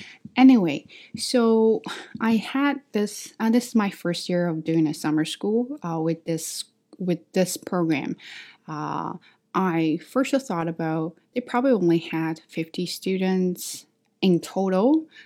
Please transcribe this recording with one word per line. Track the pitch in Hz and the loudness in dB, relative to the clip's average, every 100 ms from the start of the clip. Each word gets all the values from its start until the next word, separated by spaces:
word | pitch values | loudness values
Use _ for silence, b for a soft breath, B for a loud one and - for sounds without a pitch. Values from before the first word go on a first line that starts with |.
| B B - - | B B -6 6
Anyway, | 262 247 165 143 - B B 214 | 8 8 6 0 -8 B B -10
so | - 247 226 226 220 220 - B B 220 | -2 2 4 4 4 2 -4 B B -4
I | 226 220 | 0 0
had | - 269 285 277 - | 0 0 0 -2 -4
this, | 208 208 - - - | -4 -4 -6 -16 -4
uh, | 226 | 2
this | 240 240 | 2 2
is | 226 | 0
my | 202 | 0
first | - 180 170 - | -2 -4 -4 -2
year | 175 175 | -2 0
of | 160 | -2
doing | 160 165 151 | 0 2 2
a | |
summer | 151 156 156 156 | 0 -2 -2 -2
school, | - 202 226 247 294 | -4 -2 -2 -2 -6
uh, | 170 165 | -6 -4
with | 160 160 - | -2 -4 -4
this, | 160 - - - _ _ - | -6 -6 -10 -14 _ _ -6
with | 180 165 _ | -4 -4 _
this | 190 185 - | 0 0 -2
program. | - 180 165 147 - - B B B B - | -4 -2 0 0 -4 -10 B B B B -12
Uh, | 151 151 147 165 180 b b _ 190 | -8 -6 -6 -8 -10 b b _ -2
I | 185 165 160 170 - | 0 2 0 -2 -2
first | 254 262 269 269 | -2 0 -2 -2
thought | 175 165 | -4 -4
about, | 165 160 160 160 - _ | -4 -4 -2 -4 -8 _
they | 247 | -8
probably | 247 247 269 | -4 0 2
only | 220 175 165 | 4 4 2
had | - 160 160 165 - | 0 -4 -4 -6 -10
fifty | - 160 - 175 | -10 -8 -6 -8
students | - 190 190 185 190 180 175 - - - _ _ _ | -6 -4 -2 0 0 0 -4 -10 -14 -18 _ _ _
in | 190 170 | 2 2
total. | - 190 190 185 - 320 311 B | 0 -4 0 2 4 2 0 B